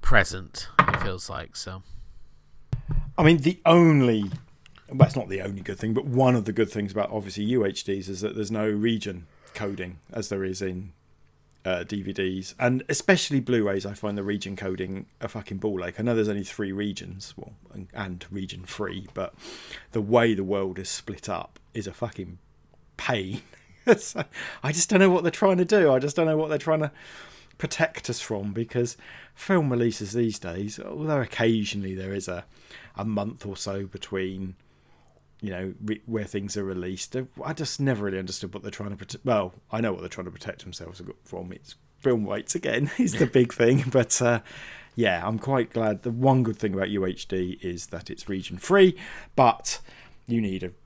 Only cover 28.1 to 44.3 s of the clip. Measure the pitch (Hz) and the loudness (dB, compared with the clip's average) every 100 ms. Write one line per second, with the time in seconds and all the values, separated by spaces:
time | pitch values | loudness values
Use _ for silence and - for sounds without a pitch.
28.1 | 120 - 104 101 101 117 123 120 - - | -6 -4 -4 -4 -4 -4 -2 -2 -4 -18
29.1 | - - _ - 190 147 123 117 110 104 | -20 -20 _ 0 2 4 2 2 0 -4
30.1 | 110 117 104 92 85 104 104 - - 156 | 0 0 -2 -6 -6 -6 -8 -10 -6 -2
31.1 | 147 117 - 117 113 104 104 95 95 95 | 0 -2 0 2 2 0 -4 -6 -6 -6
32.1 | 98 95 87 - - - - - - 104 | -6 -6 -8 -10 -20 -20 -20 -18 -8 -4
33.1 | 104 101 - 101 95 - 98 98 95 - | -2 -4 -6 -12 -8 -6 -6 -6 -10 -8
34.1 | 98 92 95 95 92 _ _ _ _ _ | -4 -4 -6 -10 -12 _ _ _ _ _
35.1 | _ _ _ 104 90 95 95 104 107 - | _ _ _ -8 -6 -6 -8 -6 -6 -4
36.1 | 113 101 104 98 104 95 92 90 95 - | -6 -4 -6 -6 -6 -4 -4 -6 -6 -8
37.1 | 127 131 - - 156 151 - 139 117 104 | -8 -8 -10 -8 -6 -6 -2 0 0 -2
38.1 | 95 92 92 95 98 101 - 104 104 95 | -4 -6 -8 -8 -10 -12 -10 -10 -10 -12
39.1 | - 127 110 92 - _ 110 113 90 87 | -8 0 0 0 -8 _ -4 -2 -2 -8
40.1 | - 90 87 - 87 - 90 85 90 87 | -10 -12 -12 -12 -12 -14 -14 -14 -16 -16
41.1 | - _ 90 90 90 - - _ _ 135 | -16 _ -12 -12 -14 -18 -20 _ _ 0
42.1 | 120 101 101 - 170 151 117 143 - 240 | 0 0 -4 -4 -4 0 0 -2 0 0
43.1 | - 135 - 123 - 117 135 127 131 117 | 2 2 4 4 4 4 6 4 2 2
44.1 | - 123 | 2 2